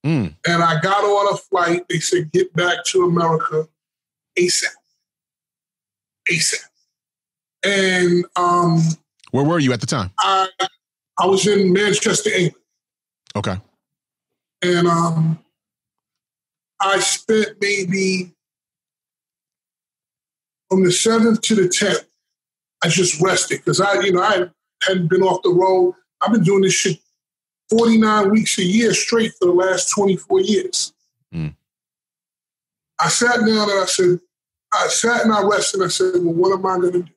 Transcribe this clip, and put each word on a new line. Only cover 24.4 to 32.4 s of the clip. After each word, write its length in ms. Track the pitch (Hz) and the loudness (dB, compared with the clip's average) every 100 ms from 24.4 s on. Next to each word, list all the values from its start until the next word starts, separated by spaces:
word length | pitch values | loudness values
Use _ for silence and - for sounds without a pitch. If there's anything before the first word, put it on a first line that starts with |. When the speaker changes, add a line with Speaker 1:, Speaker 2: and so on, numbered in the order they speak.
| 180 _ _ _ - | -4 _ _ _ -2
Speaker 2:
hadn't 220 | 190 165 | -2 0
been 140 | 185 | 2
off 180 | 190 175 | 2 0
the 100 | 190 | 0
road. 420 | 175 190 185 180 - _ _ | 2 2 2 2 -2 _ _
I've 140 | 208 | 0
been 100 | 220 | 2
doing 200 | 175 196 | 2 2
this 100 | 190 | 2
shit 260 | - - 160 _ _ _ _ _ _ _ | 0 -2 -4 _ _ _ _ _ _ _
forty-nine 600 | 220 233 226 220 214 196 | 0 4 4 4 2 2
weeks 280 | 214 - - | 2 0 -2
a 60 | |
year 300 | 180 214 233 | 0 2 2
straight 380 | 180 - 233 220 - | 0 0 0 -2 0
for 60 | 180 | 2
the 80 | |
last 360 | 175 185 185 - | 2 2 -2 -2
twenty-four 520 | - 196 185 - 190 | 0 0 0 0 0
years. 500 | 190 202 185 - - _ _ _ _ | 2 0 -2 -6 -8 _ _ _ _
Speaker 1:
Mm. 220 | 85 78 73 _ _ _ _ _ _ _ _ | -8 -8 -10 _ _ _ _ _ _ _ _